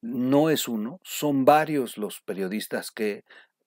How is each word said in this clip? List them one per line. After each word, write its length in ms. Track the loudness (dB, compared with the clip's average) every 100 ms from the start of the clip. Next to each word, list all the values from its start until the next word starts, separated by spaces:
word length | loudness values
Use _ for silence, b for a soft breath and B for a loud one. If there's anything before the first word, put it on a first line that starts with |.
No 480 | -6 -4 2 4 4
es 180 | 2 -2
uno, 320 | -4 -6 -10
son 440 | -14 -4 0 4 6
varios 520 | 6 4 -2 -4 -6
los 240 | -8 -10
periodistas 680 | -10 -6 -4 -4 -6 -8 -8
que 320 | -6 -6 -6 _ B B _